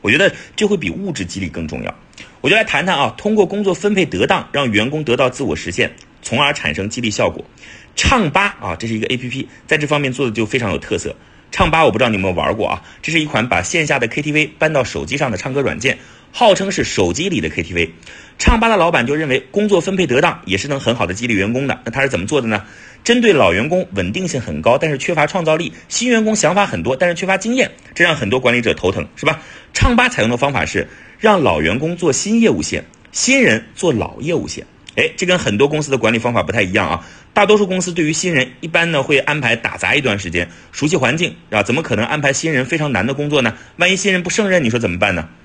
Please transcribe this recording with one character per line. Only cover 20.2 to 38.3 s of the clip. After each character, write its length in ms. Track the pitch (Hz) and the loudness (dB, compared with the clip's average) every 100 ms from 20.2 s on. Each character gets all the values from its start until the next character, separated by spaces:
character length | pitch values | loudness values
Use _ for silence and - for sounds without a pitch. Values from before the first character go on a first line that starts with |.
当 220 | 165 - | 2 -2
也 120 | 92 95 | -4 -4
是 120 | 143 | -2
能 100 | 139 | -2
很 160 | 117 | -2
好 120 | 123 87 | 0 -2
的 60 | |
激 140 | 101 120 | -2 -2
励 80 | |
员 180 | 101 101 | 0 0
工 140 | 120 139 | 0 -2
的。 140 | - | -4
那 60 | 117 | -4
他 120 | 131 | -2
是 60 | 139 | -2
怎 120 | 131 | -2
么 60 | 107 | 0
做 140 | 147 | 0
的 60 | 117 | 0
呢？ 160 | 104 - - - - | -4 -4 -20 -20 -8
针 180 | - 247 | 2 4
对 120 | 226 | 6
老 200 | 151 95 | 6 4
员 160 | 90 143 | 4 0
工 200 | 180 - | -2 -2
稳 180 | 98 92 | -4 -2
定 160 | 110 185 | -2 -4
性 120 | 131 | -4
很 220 | 101 76 | -4 0
高， 160 | 113 131 | 2 2
但 120 | 160 | 2
是 80 | 135 | -2
缺 140 | - | -2
乏 140 | 160 151 | 0 0
创 180 | 190 | 0
造 120 | 160 160 | 0 0
力； 160 | 175 - - | -2 -10 -8
新 200 | - 240 | -4 2
员 160 | 226 | 2
工 120 | 214 214 | 2 2
想 180 | - | 2
法 100 | 190 196 | 2 0
很 140 | 92 | -2
多， 120 | 82 | -2
但 140 | 131 175 | 0 0
是 80 | 170 | 0
缺 100 | 185 | -2
乏 100 | 190 | -2
经 200 | 214 254 | 0 0
验， 160 | - - - | 0 -4 -14
这 100 | - | 0
让 100 | 170 | 0
很 140 | 151 107 | 2 0
多 100 | 127 | 2
管 160 | 127 | 2
理 60 | 120 | 2
者 140 | 113 | 0
头 180 | - 90 | 0 0
疼， 160 | - - - | -2 -8 -4
是 80 | 147 | -2
吧？ 140 | 156 - - - | -2 -10 -20 -10
唱 240 | - 254 240 | 2 4 4
吧 120 | 247 | 2
采 140 | - | 0
用 80 | 110 | 0
的 60 | 123 | 0
方 160 | 143 | 0
法 140 | 131 78 | 0 -2
是 200 | 87 - - - - | -4 -6 -12 -20 0
让 240 | 220 196 | 2 4
老 180 | 120 80 | 4 2
员 140 | 80 113 | 0 0
工 180 | 156 175 | -4 0
做 160 | 170 | 0
新 280 | 127 202 226 | 0 0 4
业 100 | 226 | 4
务 120 | 98 | 2
线， 220 | - 85 - - - | -2 -6 -8 -20 -12
新 320 | - - 269 | -4 2 4
人 220 | 196 107 - | 4 2 -2
做 180 | - 175 | -2 0
老 280 | 117 - - | 0 -4 -6
业 140 | 156 | -4
务 120 | 156 - | -2 -4
线。 200 | - - _ - | -10 -16 _ -8
哎， 160 | - 147 - | -2 -2 -2
这 100 | 180 | 0
跟 120 | 180 | 2
很 180 | - 104 | 0 2
多 100 | 143 | 2
公 160 | 151 | 2
司 80 | 147 | -2
的 80 | 131 | 0
管 140 | 110 | 2
理 60 | 117 | 0
方 140 | 120 | 0
法 100 | 117 | -2
不 100 | 85 | -2
太 100 | 110 | 0
一 100 | 95 | 0
样 160 | 104 85 | 0 0
啊。 160 | 85 - - - | -4 -8 -20 -2
大 140 | - 202 | 2 6
多 100 | 208 | 4
数 100 | 196 | 4
公 140 | 185 | -2
司 120 | 180 | -2
对 120 | 175 | 0
于 80 | 156 | 0
新 220 | 156 180 | 0 0